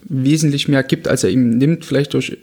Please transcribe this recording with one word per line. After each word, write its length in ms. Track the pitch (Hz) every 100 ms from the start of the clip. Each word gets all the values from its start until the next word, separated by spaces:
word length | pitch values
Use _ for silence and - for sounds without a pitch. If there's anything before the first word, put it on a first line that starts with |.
wesentlich 640 | - 135 131 156 156 139 -
mehr 140 | 139
gibt, 260 | 131 - -
als 160 | 135
er 60 | 101
ihm 260 | 113 120 117
nimmt, 280 | 139 165 -
vielleicht 260 | 135 143
durch 260 | 135 - -